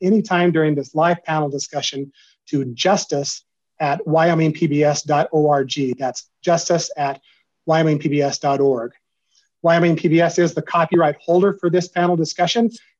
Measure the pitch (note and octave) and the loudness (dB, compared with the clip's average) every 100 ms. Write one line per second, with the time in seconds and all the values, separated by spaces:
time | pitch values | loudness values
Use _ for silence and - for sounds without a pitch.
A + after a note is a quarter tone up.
0 | F#3 G#3+ - F3 F3 D#3+ D#3 D3 C3 D#3 | 0 2 2 0 2 2 0 0 -4 0
1 | E3+ F3 - D#3 D3 C#3 - D3 - C#3 | 0 0 -2 -4 -2 -6 -8 -8 -6 -8
2 | C#3 _ _ _ - C#3+ B2+ A#2+ F3+ G3 | -12 _ _ _ -4 -4 -4 -2 0 0
3 | - C#3+ C#3 - _ _ _ - D3 D3+ | -2 -6 -6 -10 _ _ _ -6 -4 -2
4 | E3 D#3+ E3+ D#3+ D#3 D3+ D#3+ D3 D3 C#3+ | 0 2 2 2 0 0 0 2 2 0
5 | D#3 D3 E3 D#3 D3+ C#3+ C3 D3 C3 B2 | -2 -2 0 2 2 2 0 -4 -4 -4
6 | C3 - - _ F3 E3+ - E3+ - - | -6 -8 -16 _ 0 0 0 -2 -2 -4
7 | C#3 C3+ _ _ _ _ E3 D#3+ D#3+ D3 | -6 -6 _ _ _ _ 0 2 2 0
8 | D3+ D3 C#3 C3 C#3+ C#3 C#3 B2 A#2+ _ | 0 0 -2 -2 -2 2 2 0 -4 _
9 | _ _ _ _ _ _ E3+ E3+ E3+ D#3+ | _ _ _ _ _ _ 2 2 2 2
10 | F3 E3 E3+ F3+ E3+ D#3 - E3+ D#3+ F3 | 2 2 2 2 0 -2 -4 -2 0 2
11 | D3 D3 - F3 G3 G3 F3 F3+ F3+ F3 | 0 -2 0 2 2 0 0 0 -2 -2
12 | F3 E3+ D#3 - F3 A#3 A3+ - _ | 0 0 -2 -2 -2 0 -2 -4 _